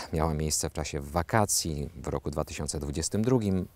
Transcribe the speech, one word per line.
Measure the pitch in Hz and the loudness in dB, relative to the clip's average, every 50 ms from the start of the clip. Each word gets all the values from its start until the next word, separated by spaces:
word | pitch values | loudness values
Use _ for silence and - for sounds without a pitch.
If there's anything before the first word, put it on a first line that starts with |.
| - - - | -4 -2 0
miała | 80 78 82 80 | 2 2 2 2
miejsce | 76 78 78 76 - - 82 | 2 0 0 0 0 0 -2
w | - | -4
czasie | - 78 - - 76 | -4 -6 -4 -4 -6
wakacji | 71 69 71 87 85 - - 113 104 98 - - - 87 78 71 73 67 - | -6 -2 0 0 0 4 4 4 4 4 2 0 0 0 -2 -4 -4 -6 -8
w | - 76 78 | -8 -6 -4
roku | 71 71 - 87 | -4 -2 -4 -2
dwa | 71 76 76 | -2 -2 -2
tysiące | - - - 80 76 - 78 | -4 -4 -6 -4 -4 -4 -4
dwudziestym | 71 71 71 85 80 - - 101 | -4 -2 -2 -2 -2 0 0 0
drugim, | 110 120 127 127 107 101 95 92 90 - - | 2 4 4 4 4 2 2 2 0 -4 -8